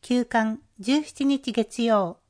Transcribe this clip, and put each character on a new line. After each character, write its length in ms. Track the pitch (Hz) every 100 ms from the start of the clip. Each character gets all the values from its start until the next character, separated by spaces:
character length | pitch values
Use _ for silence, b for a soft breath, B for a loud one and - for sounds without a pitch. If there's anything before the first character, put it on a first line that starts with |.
休 220 | - 247
館 360 | 240 233 220 220 _ _
十 240 | 196 285
七 220 | 302 -
日 260 | 277 277 269
月 320 | 233 220 -
曜。 380 | 233 214 180 175 _